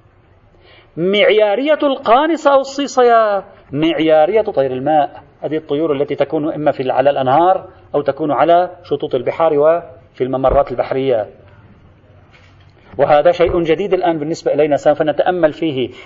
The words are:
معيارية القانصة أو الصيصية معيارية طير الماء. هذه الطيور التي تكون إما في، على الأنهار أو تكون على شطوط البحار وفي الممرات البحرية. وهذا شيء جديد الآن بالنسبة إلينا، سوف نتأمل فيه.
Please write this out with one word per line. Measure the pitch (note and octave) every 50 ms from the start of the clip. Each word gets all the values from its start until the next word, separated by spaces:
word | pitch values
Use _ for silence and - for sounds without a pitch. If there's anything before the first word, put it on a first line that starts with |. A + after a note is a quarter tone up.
| _ _ _ _ _ _ _ _ _ _ _ _ _ - - - _ _ - D3+
معيارية | E3+ F#3+ G3+ G#3 F#3+ - G3+ G#3+ G#3+ G#3 G3+ A3 C4+ D4+ D4+ C#4+ D#4
القانصة | C#4+ C4 C4+ - B3+ A#3 C4 D4+ D#4 E4 - - C#4+ C#4
أو | C4+
الصيصية | C4 C4+ - C#4+ C#4+ B3 - B3+ B3 A#3+ A#3 A3+ A3 G#3 G3+ G3 - - - - _ -
معيارية | - C#3+ D#3 E3 D#3+ C#3+ D#3+ D#3 D#3 D#3 D3+ E3 G#3+ A3
طير | G#3+ G#3 F#3 - C3+ C3
الماء. | B2+ C3 C3+ D3 D#3 D3+ C#3+ C#3+ - - - - _ -
هذه | F3+ C#3+ D3+ D#3+
الطيور | D#3 - C#3+ D3 E3 D#3+ C#3+
التي | C3+ C#3+ C#3+ C#3+
تكون | - C#3+ - - D#3 D3 D#3+ -
إما | D3+ D3+ D3
في، | C3+ - C3 B2+
على | A#2+ B2 C3+ C#3+
الأنهار | C#3+ C#3 C3+ B2+ C3 D#3 E3+ F#3 F#3+ F3+ - - - - - - -
أو | D3
تكون | C#3+ C#3 C3+ - D#3 D3
على | C3+ A#2+ C#3+ E3 E3+ F3 F3+ F3+ - - -
شطوط | - D3 C#3+ - C#3+ -
البحار | B2+ A#2+ C3 - - E3 D#3+ D3+ C#3+
وفي | D3 D#3 E3 E3+ E3+ - - - - _ _ - C3
الممرات | B2+ C3 C3 C3+ C3 - C#3+ C3+ -
البحرية. | B2 A#2+ A2+ - C#3 C3 C3+ C3+ B2 A2 G2+ - - - - - - - - - - _ _ - _ _ _ _ _ - _ _ _ - _ _ _ _ - _ _ _ _ - - -
وهذا | C#3 C#3+ D3+ D3 D3 E3+
شيء | E3+ - E3+ - F3 F3
جديد | E3 D#3+ D#3+ - - D#3+ F#3
الآن | F3+ F3+ F3 E3 D#3
بالنسبة | D3 D#3 E3 - - - F3+
إلينا، | C#3 D3+ D3+ F#3
سوف | - - D#3 D3 C#3+
نتأمل | D#3+ D3+ C#3+ - - E3 F#3 F3+ E3 D3+ C#3
فيه. | - E3 D#3+ C3+ C3 B2 - - - -